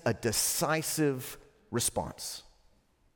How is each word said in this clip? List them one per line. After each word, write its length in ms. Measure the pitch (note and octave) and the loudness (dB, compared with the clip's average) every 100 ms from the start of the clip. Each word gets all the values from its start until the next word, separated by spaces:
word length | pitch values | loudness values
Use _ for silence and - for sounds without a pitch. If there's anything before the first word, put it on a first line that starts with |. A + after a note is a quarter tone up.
| - | 0
a 80 | |
decisive 1200 | G#2+ A#2 G#2 - - D3 D#3+ D#3 - D3 C3 B2 - - _ - | 0 0 2 2 2 2 2 0 2 2 2 -4 -12 -18 _ -4
response. 720 | A#2+ - - - - - - - _ - _ _ _ _ | 0 0 0 -4 -6 -10 -10 -14 _ -20 _ _ _ _